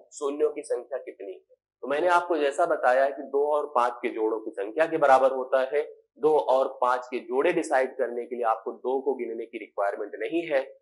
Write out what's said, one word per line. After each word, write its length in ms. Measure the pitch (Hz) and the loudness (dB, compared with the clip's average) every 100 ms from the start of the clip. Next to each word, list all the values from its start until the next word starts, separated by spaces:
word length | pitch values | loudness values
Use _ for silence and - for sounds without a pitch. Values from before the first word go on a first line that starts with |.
| - | -20
शून्यों 380 | - 143 147 151 | -8 -6 0 -2
की 120 | 147 | -2
संख्या 360 | - 123 120 127 | -6 -6 -6 -10
कितनी 340 | 120 - 101 | -10 -14 -14
है, 240 | 90 _ _ _ _ | -16 _ _ _ _
तो 60 | 123 | -4
मैंने 200 | 143 175 | 0 4
आपको 280 | 175 175 165 | 2 2 0
जैसा 300 | 143 139 170 | 0 0 0
बताया 420 | 156 131 127 139 | 2 4 4 2
कि 140 | 147 | -2
दो 220 | 131 139 147 | -4 0 2
और 140 | 151 147 | 0 0
पांच 180 | 123 120 - | 0 0 0
के 60 | 120 | -6
जोड़ों 280 | 110 110 110 | -2 -2 -2
की 100 | - | -4
संख्या 340 | - 101 113 160 | -8 -4 0 0
के 100 | 160 | 4
बराबर 340 | 139 131 131 | 6 6 6
होता 280 | 131 127 131 127 | 0 0 0 0
है। 100 | 147 156 - _ - | -2 -4 -8 _ -2
दो 180 | 147 151 | 2 2
और 300 | - 131 131 - | 4 2 2 0
पांच 260 | 123 123 - | 0 0 -2
के 120 | 120 | -8
जोड़े 320 | 113 127 165 | -2 0 2
decide 440 | 170 156 139 131 - | 0 2 0 0 -2
करने 260 | 120 120 117 | -4 -4 -6
के 100 | 120 | -2
लिए 80 | 113 | 0
आपको 260 | 110 - | 0 -4
दो 280 | 113 123 135 | -8 -4 -2
को 140 | 139 | -2
गिनने 300 | 123 113 113 113 | -4 -6 -8 -10
की 120 | 117 | -12
requirement 540 | 101 - 101 107 104 101 | -10 -4 -2 -2 -8 -8
नहीं 260 | 110 165 165 | -4 -4 -2
है, 120 | 139 135 - | -2 -2 -10